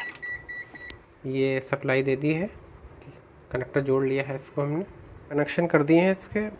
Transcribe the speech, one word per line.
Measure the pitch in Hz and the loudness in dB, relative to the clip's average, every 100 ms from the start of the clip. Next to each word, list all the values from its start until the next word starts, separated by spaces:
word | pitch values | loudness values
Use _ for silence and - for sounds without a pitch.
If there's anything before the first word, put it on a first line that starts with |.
| - - 988 988 - - - - - - - - 131 | -12 -10 -10 -10 -10 -12 -12 -16 -14 -16 -18 -10 -4
ये | 135 135 131 | 2 2 2
सप्लाई | 131 139 135 131 | -2 -2 2 2
दे | 135 135 | 2 2
दी | 147 | 2
है, | 156 208 - - - - - - - - - - | 0 -2 -8 -20 -20 -20 -20 -20 -20 -20 -20 -6
कनेक्टर | 117 104 147 | -6 -2 0
जोड़ | 135 135 | 2 2
लिया | 131 135 | 2 0
है, | 135 | -2
इसको | 135 - 151 | -6 -6 -4
हमने | 143 156 202 - - - - | -2 -2 -4 -10 -20 -18 -4
कनेक्शन | 147 143 - 170 | -2 0 0 4
कर | 156 | 4
दिए | 143 165 | 6 6
हैं | 185 | 6
इसके | 190 - 214 214 | 2 -2 -4 -4